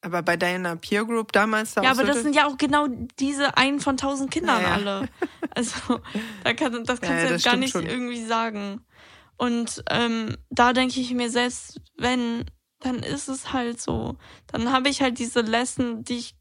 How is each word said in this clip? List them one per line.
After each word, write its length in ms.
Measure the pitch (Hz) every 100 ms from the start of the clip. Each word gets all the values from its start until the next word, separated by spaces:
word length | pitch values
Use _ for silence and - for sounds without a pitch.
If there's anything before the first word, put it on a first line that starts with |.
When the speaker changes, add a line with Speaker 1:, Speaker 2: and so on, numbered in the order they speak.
Speaker 1:
Aber 200 | 180 175
bei 160 | 170 170
deiner 380 | 180 180 180 165
Peer 280 | - 202 220
Group 260 | 233 214
damals 420 | 196 214 214 220
da 80 | -
Speaker 2:
Ja, 100 | 254
Speaker 1:
aus 60 | 254
Speaker 2:
aber 100 | 269
das 100 | 285
Speaker 1:
Hütte- 60 |
Speaker 2:
sind 120 | 294 285
ja 100 | 294
auch 100 | 269
genau 300 | 294 294 294 233 233 -
diese 380 | 277 277 285 -
ein 220 | 269 285
von 180 | 277 262
tausend 320 | 277 277 269
Kindern 300 | 320 349 233
Speaker 1:
Ja, 60 | 180
ja. 40 | 180
Speaker 2:
alle. 340 | 202 196 269
Speaker 1:
<laughs> 60 | - - - 320 -
Speaker 2:
Also, 460 | 233 - - 240 - 202 226 214
da 100 | -
kann, 300 | - 294 233 233
das 140 | 247
Speaker 1:
Ja, 60 | 175
Speaker 2:
kannst 20 |
Speaker 1:
ja, 60 | 170
Speaker 2:
du 60 |
Speaker 1:
das 80 | 170
Speaker 2:
jetzt 120 | 170 240
gar 60 |
Speaker 1:
stimmt 60 | 247
Speaker 2:
nicht 100 | 262
Speaker 1:
schon. 160 | 185 -
Speaker 2:
irgendwie 360 | 254 247 240
sagen. 640 | 226 226 226 208 202 202 _ _ - - _ _
Und, 460 | 247 233 233 - -
ähm, 480 | - 240 226 220 - -
da 200 | - 240
denke 280 | 254 262 254
ich 100 | 247 247
mir, 160 | 240
selbst 500 | 240 247 247 - - - -
wenn, 480 | 247 254 240 233 233 - _ _
dann 180 | 254 247
ist 260 | - 277 -
es 260 | 262 -
halt 280 | 262 240 233
so. 360 | - 226 226 - - - -
Dann 260 | - 233
habe 160 | 262 269
ich 120 | 269
halt 160 | 269 240
diese 240 | 233 240
Lesson, 640 | 220 226 247 - 247 226
die 140 | 233 240
ich 160 | 233 _